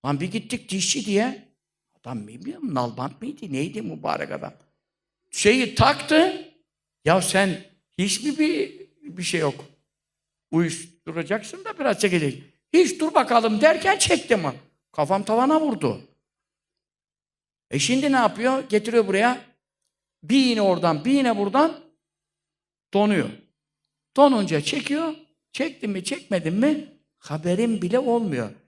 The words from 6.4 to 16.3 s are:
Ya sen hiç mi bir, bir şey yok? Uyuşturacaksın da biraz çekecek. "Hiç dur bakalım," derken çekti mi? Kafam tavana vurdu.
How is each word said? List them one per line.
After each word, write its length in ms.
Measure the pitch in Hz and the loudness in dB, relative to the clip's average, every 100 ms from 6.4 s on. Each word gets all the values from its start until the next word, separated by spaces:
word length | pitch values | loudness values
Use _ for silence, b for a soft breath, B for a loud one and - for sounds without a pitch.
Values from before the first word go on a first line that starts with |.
| - _ _ _ _ _ | -14 _ _ _ _ _
Ya 180 | 147 185 | 2 2
sen 420 | 180 190 196 160 - _ _ - | 2 0 0 -2 -10 _ _ -4
hiç 240 | 190 190 | -2 -2
mi 140 | 269 294 | -4 0
bir, 420 | 311 320 - - - _ | 0 0 -4 -8 -20 _
bir 200 | 302 180 | -18 -10
şey 180 | 170 170 | -4 0
yok? 240 | 151 - - _ _ _ _ _ _ _ _ | -2 -4 -14 _ _ _ _ _ _ _ _
Uyuşturacaksın 1120 | 160 170 165 - _ - 165 151 214 - 359 | 0 0 -2 -14 _ -12 -10 -4 -6 -6 -14
da 140 | 392 415 | -14 -4
biraz 220 | 269 202 | -2 0
çekecek. 420 | 202 175 147 - - _ _ | 0 0 -2 -6 -16 _ _
"Hiç 280 | 330 349 - | 2 2 0
dur 140 | 320 | 0
bakalım," 460 | 339 247 240 226 214 | 0 2 2 2 4
derken 380 | 302 320 381 392 | 4 4 0 0
çekti 380 | - 339 - 220 | 2 0 2 0
mi? 160 | 151 120 _ _ _ | 0 -6 _ _ _
Kafam 320 | - 143 196 | -4 0 0
tavana 360 | 208 226 262 311 | 0 0 4 2
vurdu. 400 | 302 214 139 104 - _ _ | 0 -2 -2 -4 -12 _ _